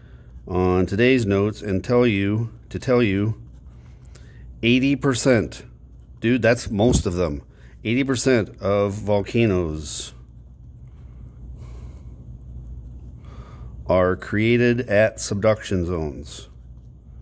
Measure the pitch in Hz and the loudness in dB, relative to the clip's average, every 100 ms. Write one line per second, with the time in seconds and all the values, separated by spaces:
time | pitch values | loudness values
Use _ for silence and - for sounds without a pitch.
0 | - - - - - 90 92 92 90 98 | -20 -20 -20 -18 -4 0 2 2 2 2
1 | 127 131 101 98 104 101 104 95 92 123 | 4 4 2 2 0 -2 -4 -4 0 2
2 | 123 98 98 110 117 - - 90 - 123 | 4 2 0 0 -4 -10 -12 -6 0 2
3 | 110 98 104 - - - - - - - | 2 2 -2 -4 -12 -20 -20 -20 -20 -20
4 | - - - - - - 117 127 139 139 | -20 -20 -20 -20 -20 -2 2 4 2 2
5 | 139 120 139 117 78 - - - - - | 0 2 4 4 2 -6 -18 -20 -20 -20
6 | - - 117 123 110 120 - 104 120 120 | -20 -2 0 4 4 2 0 2 4 4
7 | 101 87 82 71 - - - - 107 123 | 2 0 -2 -4 -10 -20 -20 -8 -2 0
8 | 135 120 135 123 92 - 98 101 101 101 | 0 0 4 4 2 -4 0 2 2 -2
9 | 101 101 95 117 113 92 82 78 76 - | 0 0 2 2 4 2 0 -4 -8 -10
10 | - - - - - - - - - - | -10 -16 -20 -20 -20 -20 -20 -20 -20 -18
11 | - - - - - - - - - - | -18 -18 -20 -18 -18 -16 -16 -14 -14 -16
12 | - - - - - - - - - - | -16 -18 -16 -18 -16 -14 -14 -14 -14 -16
13 | - - - - - - - - - 92 | -16 -18 -18 -18 -16 -16 -16 -8 2 4
14 | 90 92 - 104 113 120 120 120 117 101 | 4 2 -2 2 4 4 4 2 2 4
15 | 110 - - 101 107 107 - 95 85 85 | 4 0 -4 0 2 2 0 -2 0 -2
16 | 76 65 - - - - - - - - | -4 -6 -12 -16 -18 -20 -20 -20 -20 -20
17 | - - | -20 -20